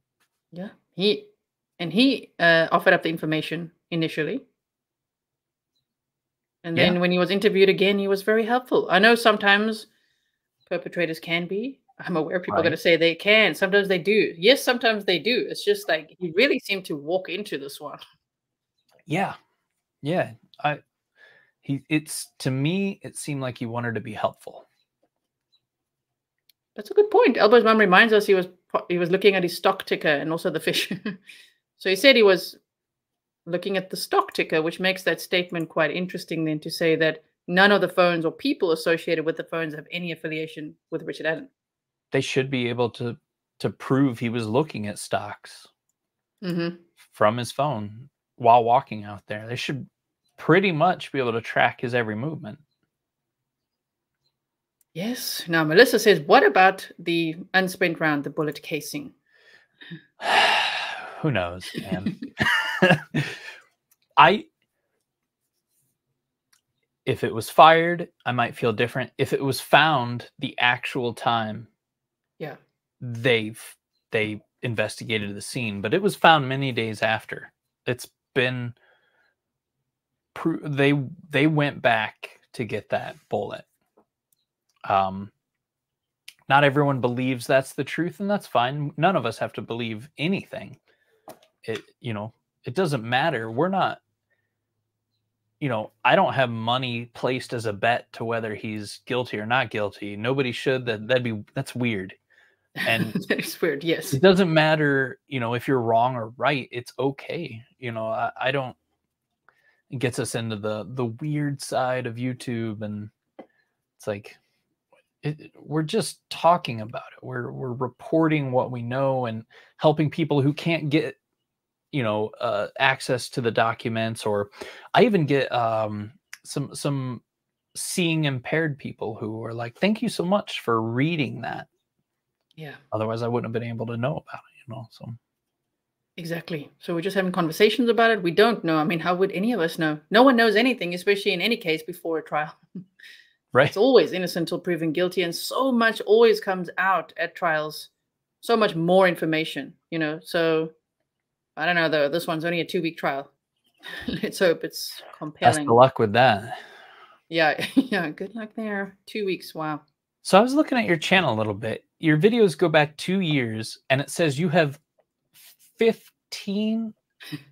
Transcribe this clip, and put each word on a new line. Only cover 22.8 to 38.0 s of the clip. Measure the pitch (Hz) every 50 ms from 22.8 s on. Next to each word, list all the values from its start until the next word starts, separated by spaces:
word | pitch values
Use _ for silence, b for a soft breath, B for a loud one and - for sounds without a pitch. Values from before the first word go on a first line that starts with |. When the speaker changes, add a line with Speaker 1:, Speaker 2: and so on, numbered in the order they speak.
| 196 196 196 - -
Speaker 2:
it | 127 -
seemed | - - - 147 139
like | 135 127 120 -
he | 127 113
wanted | 113 120 120 120 113
to | 110
be | 95 - 104
helpful. | 101 - - - _ - - - - - _ _ _ _ _ _ _ _ _ _ _ _ _ _ _ _ _ _ _ _ _ _ _ _ _ _ _ _ _ _ _ _ _ _ _ _ _ _ _ _ _ _
Speaker 1:
That's | - 208 -
a | 381
good | - 415 427
point. | - - 494 427 233 -
Elbo's | - 214 233 240 214
mom | 220 220 220
reminds | 214 190 180 185 220 233 220
us | 208 202
he | 202 196
was | 185 180 180 - _ _ _
po-, | - 202 - -
he | 180 175
was | 175 165
looking | 180 190 196 208 196
at | 190 175
his | 170 -
stock | - - 202 185 190 -
ticker | - 190 175 - 170
and | 151 143 143 156
also | 160 165 - 185
the | 151 160
fish. | - - 160 - - - 196 -
<laughs> | - 214 190 - B B B B B B B B B _ _ -
So | - 196
he | 190
said | 190 190 277 269
he | 240 220
was | 196 190 170 - - - - _ _ _ _ _ _ _ _ _ _ _ _ _ _ _ _ _
looking | 170 170 175 175 202 196 190
at | 185 185
the | - -
stock | - - - 403 - - -
ticker, | - 170 - 175 160 156
which | 165 170 -
makes | 185 185 190 185 -
that | - 165 165
statement | - - - 180 175 180 - 170 160 156
quite | - 180 160 151
interesting | 143 170 180 180 - 180 - - 175 160 160
then | 156 156 151
to | 151 165
say | 160 - 180 165 160
that | 160 160 156 156 156 - _ _ _ _ -
none | 175 180 196 202
of | 208 196
the | 180 175
phones | - -